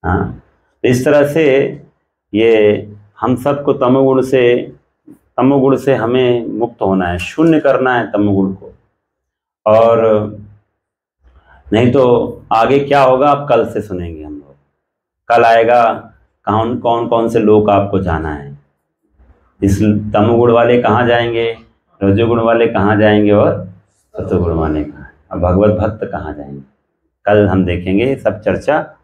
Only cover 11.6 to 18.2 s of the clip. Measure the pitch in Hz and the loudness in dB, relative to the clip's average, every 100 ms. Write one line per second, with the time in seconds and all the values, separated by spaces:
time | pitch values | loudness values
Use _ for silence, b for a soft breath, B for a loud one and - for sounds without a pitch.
11.6 | - 104 123 143 123 120 107 - - 110 | -4 0 2 2 2 2 0 -10 -4 0
12.6 | 117 139 139 139 135 131 147 139 - 117 | 2 0 2 2 4 2 2 0 0 0
13.6 | 110 113 98 92 85 82 76 73 69 69 | 0 -6 -8 -10 -10 -12 -16 -18 -20 _
14.6 | _ _ _ _ _ _ _ 117 117 113 | _ _ _ _ _ _ _ 2 4 4
15.6 | 113 123 117 107 - _ _ _ - 107 | 4 4 2 -2 -12 _ _ _ -4 -2
16.6 | 113 123 123 117 117 117 113 113 107 107 | -2 -4 -2 -2 -2 -2 0 0 4 4
17.6 | 101 101 101 98 90 78 | 4 0 0 -4 -2 -4